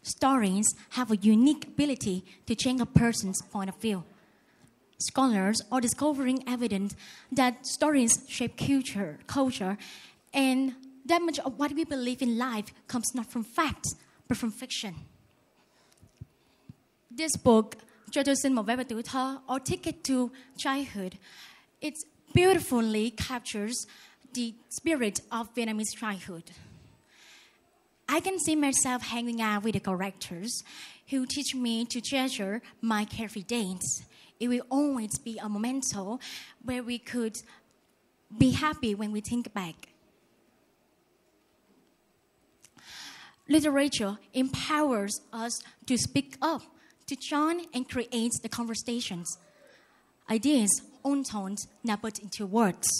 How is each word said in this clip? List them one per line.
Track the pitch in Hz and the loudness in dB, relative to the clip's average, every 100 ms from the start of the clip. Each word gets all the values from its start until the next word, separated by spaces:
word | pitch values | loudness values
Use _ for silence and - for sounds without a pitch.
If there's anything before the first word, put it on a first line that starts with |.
Stories | - - 269 269 202 190 214 - - | -8 0 4 4 4 2 0 -2 -6
have | - 233 | -4 2
a | 214 | 4
unique | 208 214 269 302 - | 8 8 8 6 -2
ability | - 294 254 214 185 - - - | 0 0 0 -2 -4 -6 -18 -4
to | |
change | 226 262 254 | 0 2 0
a | 233 | 4
person's | - 240 226 190 190 - | 6 6 2 -2 -4 -6
point | 208 190 | -6 -6
of | 185 | -2
view. | 220 190 156 - _ _ _ _ - _ _ _ | -2 -2 -4 -20 _ _ _ _ -20 _ _ _
Scholars | - - 269 208 190 220 - | -2 2 4 4 4 2 0
are | 254 | 0
discovering | 240 - 294 277 254 262 254 | 0 2 0 2 0 0 -2
evidence | 247 233 196 196 - - - - | -2 0 0 -2 -6 -18 -20 -4
that | 262 254 247 - | 4 4 2 -8
stories | - 302 294 233 - - | 0 4 6 6 2 0
shape | - 233 - | -4 -4 -2
culture, | - 277 - 202 185 - - | 2 2 2 -2 -4 -6 -4
culture, | 277 269 254 190 202 - - - - _ | 0 0 0 -2 -4 -8 -18 -20 -20 _
and | 277 269 262 269 247 - - 254 | 2 2 4 0 -2 -18 -16 2
that | 339 | 2
much | 339 294 | 4 -2
of | 269 226 | -4 -2
what | 294 | -2
we | 302 | 0
believe | 330 277 247 247 | -2 -2 -2 0
in | 247 233 | 0 0
life | 254 220 208 - - | 0 -4 -6 -14 -6
comes | 247 - | -4 -2
not | 254 220 | -4 -4
from | 240 | -6
facts, | 214 - 311 196 - - - _ _ | -4 0 0 0 -6 -8 -18 _ _
but | 226 | -2
from | 226 | -2
fiction. | 214 254 - 214 156 - _ _ _ _ _ _ _ _ _ - _ - _ _ _ - - _ _ _ | -6 -8 -8 -8 -12 -18 _ _ _ _ _ _ _ _ _ -20 _ -20 _ _ _ -20 -20 _ _ _
This | 240 320 - | -4 -2 2
book, | 254 226 220 - - - - | 6 6 6 -8 -20 -20 -4
Cho | 294 | 0
Tôi | 277 269 | 2 2
Xin | 277 | 2
Một | 254 208 | 2 0
Vé | 254 | -2
Vào | |
Tuổi | 254 220 | -2 -6
Thơ, | 233 262 262 269 - | -4 -2 -2 -4 -6
or | 262 | -6
Ticket | 269 - - - | -4 -4 -4 -6
to | - 262 247 - - - | 0 0 0 -4 -20 -6
Childhood, | 294 269 269 208 185 - - - - - _ _ | -2 -2 -4 -6 -8 -10 -20 -20 -20 -20 _ _
it | 302 - - _ _ | -10 -10 -16 _ _
beautifully | 330 359 359 - 247 226 214 220 | 6 6 6 2 0 2 0 -2
captures | 220 - 247 240 214 208 247 - - - _ - | -4 -6 -6 -6 -6 -4 -6 -10 -16 -20 _ -12
the | 247 233 220 _ | -6 -6 -8 _
spirit | - 330 311 220 190 - | -6 -2 0 0 -2 -6
of | 226 220 | -6 -4
Vietnamese | - 226 214 214 - | -4 -2 -2 -4 -4
childhood. | 220 196 185 170 - - - - - _ _ _ - - - _ _ _ _ _ - | -6 -6 -8 -12 -14 -20 -20 -20 -20 _ _ _ -20 -20 -20 _ _ _ _ _ -2
I | 302 | 0
can | 370 381 | 0 -2
see | - 311 | 0 2
myself | 285 269 262 247 | 4 2 2 -2
hanging | - 233 240 233 | -4 -4 -4 -2
out | 220 208 | 0 0
with | 220 | 0
the | 190 | 0
characters | 196 180 190 - - 170 214 240 - - - - _ | 0 -2 -2 -6 -12 -8 -8 -8 -10 -18 -18 -20 _
who | 269 254 | -4 -2
teach | 285 277 | -4 -4
me | 262 240 226 240 | -2 -2 -2 -2
to | 247 | -6
treasure | 214 269 262 262 196 220 - - | -2 0 0 -2 -4 -4 -8 -6
my | 226 214 | 0 0
carefree | 214 - 220 214 | 0 -4 -8 -8
days. | 175 240 190 185 - - - - - _ | -4 -4 -2 -4 -4 -6 -8 -20 -20 _
It | 240 | 0
will | 247 - | 0 0
always | 269 294 262 214 - | 2 2 0 -4 -6
be | 233 220 | -8 -8
a | 214 | -4
memento | 208 233 269 262 202 190 247 - - - - | -2 -2 -2 -2 -4 -6 -6 -8 -14 -16 -14
where | 233 254 | -6 -6
we | 233 240 | -4 -6
could | - 247 220 214 - - _ _ _ _ _ _ _ 214 | -4 -2 -2 -4 -14 -20 _ _ _ _ _ _ _ 4
be | 262 | 4
happy | - 302 302 226 | 6 0 0 -2
when | 202 214 | -2 -2
we | 214 | -4
think | 214 240 240 | -2 -2 -2
back. | 208 175 - - _ _ _ _ _ _ _ _ _ _ _ _ _ _ _ _ _ _ _ _ _ _ _ _ _ _ _ - - - - - - - _ - | -6 -6 -10 -20 _ _ _ _ _ _ _ _ _ _ _ _ _ _ _ _ _ _ _ _ _ _ _ _ _ _ _ -20 -20 -20 -16 -16 -18 -20 _ 2
Literature | 302 302 277 285 - 202 208 - | 4 4 2 2 0 -4 -4 -6
empowers | 254 262 - - 302 302 233 202 - - | -2 -2 -2 0 2 2 2 0 -6 -8
us | 233 233 233 - - - | -8 -6 -6 -10 -18 -2
to | 247 | 0
speak | - 277 277 - | 2 -2 -2 -2
up, | 302 294 - - - _ - | -2 -2 -6 -20 -20 _ -12
to | 277 | -10
join | - 294 311 349 339 | -2 0 2 0 -4
and | 247 254 | -6 -4
create | 254 - 240 233 - | -4 -2 0 0 -2
the | 226 | -6
conversations. | - 233 220 - 240 - 175 175 - - _ - - _ _ _ _ - | -6 -4 -4 -4 -4 -4 -6 -8 -10 -16 _ -20 -20 _ _ _ _ -2
Ideas | 220 240 294 208 - - - | 0 4 6 6 2 -2 -8
untold | 277 285 262 208 190 202 - _ | -2 0 -2 -6 -6 -8 -10 _
now | 233 208 | -4 -2
put | 220 214 | -4 -8
into | 208 - 202 | -12 -8 -2
words. | 214 208 175 - | 2 2 2 -2